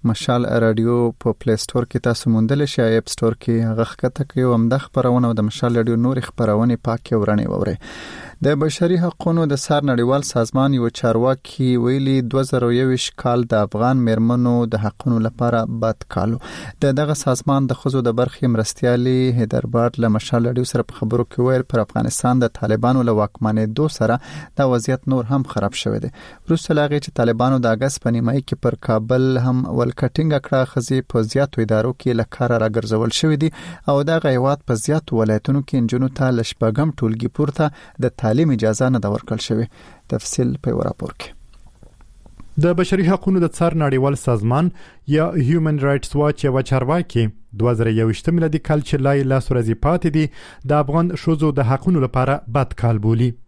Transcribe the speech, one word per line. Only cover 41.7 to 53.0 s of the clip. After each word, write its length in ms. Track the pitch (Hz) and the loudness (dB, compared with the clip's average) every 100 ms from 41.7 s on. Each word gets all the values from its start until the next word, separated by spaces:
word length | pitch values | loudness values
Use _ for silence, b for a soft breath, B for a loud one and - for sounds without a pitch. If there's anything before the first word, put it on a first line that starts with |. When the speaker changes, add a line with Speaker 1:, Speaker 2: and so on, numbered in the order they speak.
| _ - - - - - - - - | _ -20 -20 -20 -20 -20 -20 -8 0
Speaker 2:
د 120 | 165 170 | 2 2
بشري 260 | 180 190 175 | 0 2 2
حقونو 320 | 190 196 190 | 2 2 2
د 40 | 165 - | 0 0
څار 160 | 170 160 | 0 2
نړیوال 320 | 147 131 135 139 | 0 2 0 0
سازمان 480 | - 117 110 131 175 B B B - | 0 0 2 2 0 B B B -2
یا 120 | 147 165 165 127 | 0 2 0 2
هیومن 300 | 165 156 151 | 2 2 0
رایټس 320 | 139 139 - 143 | 0 0 -2 0
واچ 280 | 147 143 | 0 0
یوه 180 | 143 131 127 | 0 0 0
چارواکي 520 | 135 127 170 170 120 110 - - 101 | 0 0 -2 -2 0 -2 -4 -18 -2
دوه 100 | 117 113 | 0 2
زره 140 | 113 110 | 2 2
یوویشتم 340 | 113 107 - 175 | 0 0 0 0
میلادي 220 | 165 156 - | 0 -2 0
کال 160 | 151 - | -2 0
چې 60 | 147 135 | 0 2
لا 60 | |
یې 100 | 139 131 | 2 2
لس 120 | 131 - | 0 0
ورځې 220 | 123 113 113 | -2 0 0
پاتې 240 | 143 175 170 151 | 0 0 0 0
دي، 80 | 151 B B B 131 | -2 B B B 0
د 40 | 147 | 0
افغان 260 | 143 156 175 175 | 2 0 0 -2
ښځو 260 | - 160 156 139 | -2 0 0 0
د 100 | 120 | 0
حقونو 320 | 131 - 175 131 | 0 2 0 0
لپاره 280 | 131 127 143 - 131 | 0 0 -2 -2 -2
بد 200 | 131 - | -2 -2
کال 200 | 120 110 | 0 0